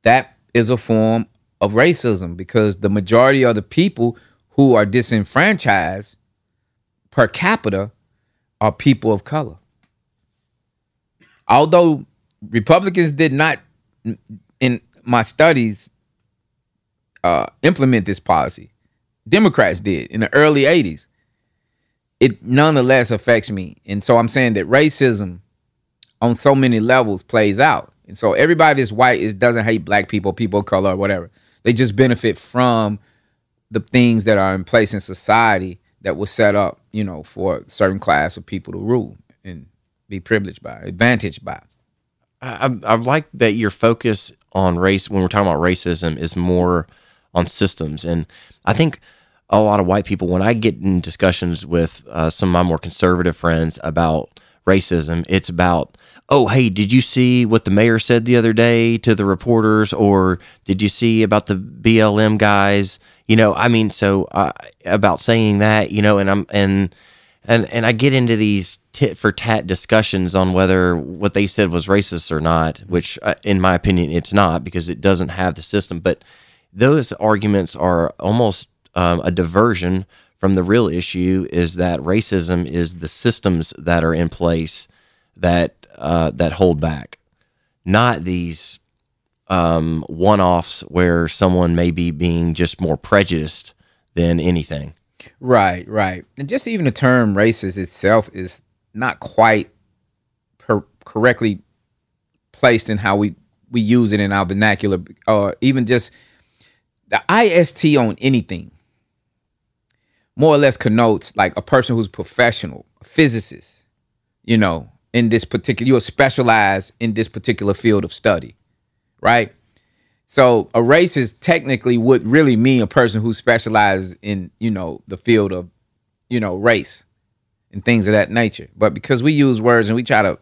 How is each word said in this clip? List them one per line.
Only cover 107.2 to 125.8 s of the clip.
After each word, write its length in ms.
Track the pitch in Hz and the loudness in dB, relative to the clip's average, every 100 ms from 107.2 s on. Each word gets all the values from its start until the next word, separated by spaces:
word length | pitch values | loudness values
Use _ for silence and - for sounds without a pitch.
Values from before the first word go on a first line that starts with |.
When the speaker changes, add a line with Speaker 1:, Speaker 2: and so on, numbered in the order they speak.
| - | 0
Speaker 1:
I 200 | 208 220 | 2 4
S 240 | 170 165 | 2 2
T 240 | - 160 143 | 0 2 2
on 200 | 113 - | 2 0
anything 500 | 131 127 - 87 - _ _ _ _ _ _ _ _ _ _ _ _ _ _ _ _ - | 0 0 -2 -12 -12 _ _ _ _ _ _ _ _ _ _ _ _ _ _ _ _ 0
more 180 | 156 | 4
or 40 | 147 | 6
less 180 | 139 - | 4 2
connotes, 580 | 117 110 117 104 - - | 0 2 2 0 -2 0
like, 160 | 92 - | 0 -2
a 60 | |
person 320 | - 131 123 | 0 0 2
who's 140 | 117 107 | -2 -4
professional, 760 | - 87 - 120 - 85 58 _ _ | -8 -10 0 0 0 -10 -14 _ _
a 40 | |
physicist, 840 | - - 151 113 - - - - _ _ _ _ _ _ | -6 0 2 0 -8 -16 -20 -20 _ _ _ _ _ _
you 140 | - 113 | 0 2
know, 340 | 98 82 64 _ _ | 2 -2 -10 _ _
in 160 | 120 117 | -2 0
this 160 | 113 | 0
particular, 420 | - 107 - 113 123 | -2 -8 -6 -4 0
you're 120 | 127 | 0
specialized 920 | - - 135 - 120 113 101 98 - _ | 0 0 0 2 2 4 2 0 -6 _
in 160 | 117 | -6
this 140 | 107 110 | -4 -6
particular 440 | - - 107 101 | -6 -6 -2 -2
field 320 | 98 117 104 | 0 2 0
of 80 | 87 | -2
study, 440 | - 110 85 62 _ _ _ _ _ _ _ | -4 -2 -2 -6 _ _ _ _ _ _ _
right? 320 | 110 120 107 _ _ _ _ _ _ _ _ | 2 2 0 _ _ _ _ _ _ _ _
So 440 | - 127 117 - | 2 4 4 0
a 60 | 117 | 0
racist 560 | 120 156 175 143 117 - | 4 4 4 0 -4 -4
technically 580 | - 170 135 123 127 120 | 0 0 0 -2 0 2
would 280 | 117 127 107 | 4 2 4
really 300 | 143 147 110 | 4 4 4
mean 260 | 127 127 | 4 2
a 40 | 101 | 2
person 340 | - 120 107 | 2 2 0
who 100 | 113 | -4
specializes 840 | 110 - 113 113 107 104 95 92 90 | -2 0 0 2 2 2 0 -6 -12
in, 280 | 104 101 90 _ | -8 -8 -8 _
you 140 | 113 | -6
know, 300 | 98 85 62 - | -6 -8 -12 -14
the 100 | 92 | -8
field 360 | - 113 98 | 2 2 2
of, 160 | 90 87 _ | -6 -12 _